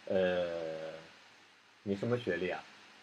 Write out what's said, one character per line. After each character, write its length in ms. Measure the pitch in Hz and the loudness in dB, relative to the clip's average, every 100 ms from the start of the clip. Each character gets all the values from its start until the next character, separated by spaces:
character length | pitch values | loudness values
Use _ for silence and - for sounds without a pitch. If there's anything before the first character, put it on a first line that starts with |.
| - | 0
呃， 880 | 98 92 90 87 85 80 80 80 80 82 - - - - - - - | 4 4 4 0 -2 -4 -6 -8 -10 -14 -20 -20 -20 -20 -20 -20 -10
你 120 | 104 | -4
什 140 | 98 117 | -2 0
么 80 | 120 | 0
学 180 | 101 87 | 0 0
历 120 | 90 | -2
啊？ 160 | 82 - - - - | -4 -8 -20 -20 -20